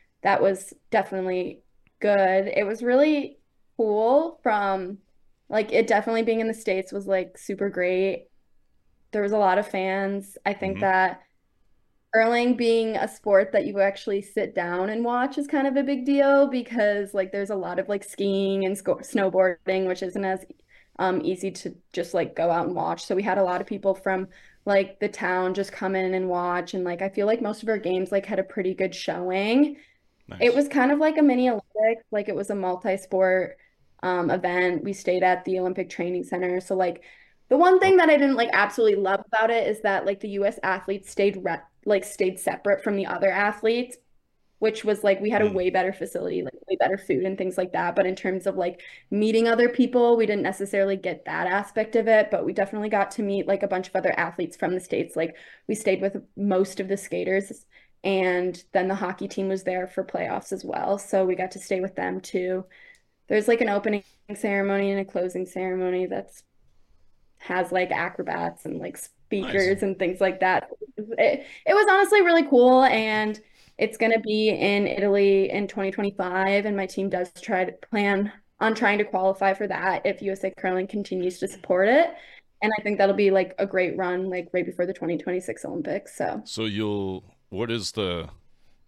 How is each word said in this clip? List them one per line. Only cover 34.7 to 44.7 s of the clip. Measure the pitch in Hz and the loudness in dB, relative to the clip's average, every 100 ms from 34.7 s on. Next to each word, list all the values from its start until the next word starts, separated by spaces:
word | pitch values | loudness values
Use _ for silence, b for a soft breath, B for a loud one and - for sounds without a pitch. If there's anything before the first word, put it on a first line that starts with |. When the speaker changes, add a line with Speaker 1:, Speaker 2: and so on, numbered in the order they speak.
| 170 | 0
Speaker 1:
We | 202 | -4
stayed | 190 - 180 | -4 -2 2
at | 185 180 | 2 2
the | 185 185 | -2 -2
Olympic | 185 185 180 | -2 -4 -6
Training | - 175 180 | -6 -4 -4
Center. | 175 180 180 180 | -6 -4 -2 -4
So, | 185 | -2
like, | 190 180 175 B B B B - | -2 -2 -4 B B B B 0
the | 285 | 4
one | 359 370 | 6 6
thing | 381 370 | 8 6
that | 320 | 8
I | 294 | 6
didn't, | 277 240 | 4 2
like, | 233 | 2
absolutely | - 208 - 220 196 | 2 2 2 2 4
love | 190 196 - | 2 -2 -2
about | 220 226 | 0 2
it | 233 202 | 2 0
is | 214 | -2
that, | 208 190 196 | -2 0 -2
like, | 202 | -4
the | 214 | -6
U | 196 | -2
S | 196 226 | -2 0
athletes | 190 190 196 202 - | -2 -2 -4 -8 -6
stayed | - 202 190 | 0 0 0
re-, | 180 165 - _ | -4 -6 -8 _
like, | 214 202 | 0 0
stayed | 202 - 185 185 | 0 -2 -2 -2
separate | - 165 202 196 | -4 -2 0 0
from | 214 202 | 0 -2
the | 190 | -2
other | 175 190 | 0 0
athletes, | 185 208 208 220 233 247 - _ _ _ _ _ _ | 2 0 0 0 0 -2 -10 _ _ _ _ _ _
which | 214 | -2